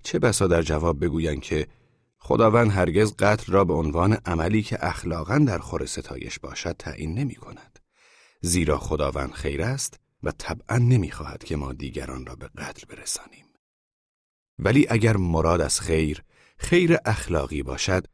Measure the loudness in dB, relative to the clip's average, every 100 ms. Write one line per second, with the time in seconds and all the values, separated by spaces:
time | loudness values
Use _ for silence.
0 | -2 2 2 4 4 4 4 0 0 0
1 | -2 0 -2 -4 -2 -2 -2 _ _ _
2 | _ _ -2 4 6 6 4 4 2 4
3 | 2 2 2 2 2 2 4 2 0 2
4 | 2 2 0 -2 2 0 0 -4 -4 -4
5 | -6 -6 0 2 2 0 -4 -6 -6 -8
6 | -10 -12 -12 -12 -12 -8 -8 -8 -12 -8
7 | -6 -4 -6 -8 -18 -20 -20 _ _ _
8 | _ _ _ _ -2 0 2 0 -2 -2
9 | -2 -2 -8 -6 -6 -4 -4 -4 -8 -10
10 | _ _ -8 -6 -10 -10 -2 2 4 4
11 | 2 -6 -12 -14 -6 -6 -6 -8 -8 -8
12 | -8 -10 -12 -14 -16 -12 -14 -14 -20 -14
13 | -10 -10 -12 -20 _ _ _ _ _ _
14 | _ _ _ _ _ -2 2 4 4 4
15 | 4 2 2 2 4 2 0 -2 0 0
16 | 0 -4 -12 _ _ -12 0 2 4 2
17 | 2 -2 -2 -2 -2 -6 -6 -4 0 0
18 | -2